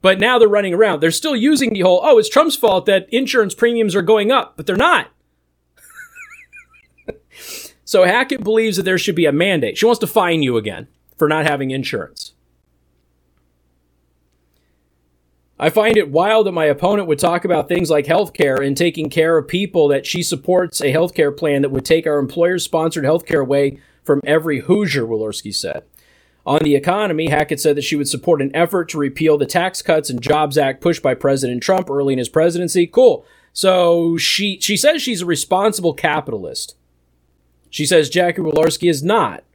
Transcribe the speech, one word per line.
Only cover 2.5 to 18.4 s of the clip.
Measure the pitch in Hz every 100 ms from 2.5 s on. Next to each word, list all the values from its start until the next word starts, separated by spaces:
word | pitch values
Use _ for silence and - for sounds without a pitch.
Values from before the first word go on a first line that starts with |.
fault | - 226 185
that | 208 196 190
insurance | 240 269 254 202
premiums | - 233 233 214 185
are |
going | 175 220 208
up," | 262 - -
but | 151
they're | 190
not. | 320 285 - _ _ _ _ _ _ _ - - 1077 1077 1077 - 1017 - _ 1077 _ _ -
<laughs> | - _ - - - - _
So | - 196
Hackett | 185 226 262 269
believes | 202 226 226 185
that |
there | 185 185
should | 202
be | 170
a | 156
mandate. | 143 190 170 113 -
She | 220
wants | 226
to | 202
fine | 220 180 160
you | 135 117
again | 107 92 113 _ _ -
for | 151
not | 156 151
having | 143 135
insurance. | 131 131 117 82 - - _ _ _ _ _ _ _ _ _ _ _ _ _ _ _ _ _ _ _ _ _ _ _ _ _ _ _ _ _ _ _ _ _
"I | 151
find | 220 214 214
it | 151
wild | 147 190 220 202
that |
my | 175 156
opponent | 139 180 208 175
would | 147
talk | 175 175 180
about | 170 135
things | 175 165
like | 151
healthcare | 143 170 190 -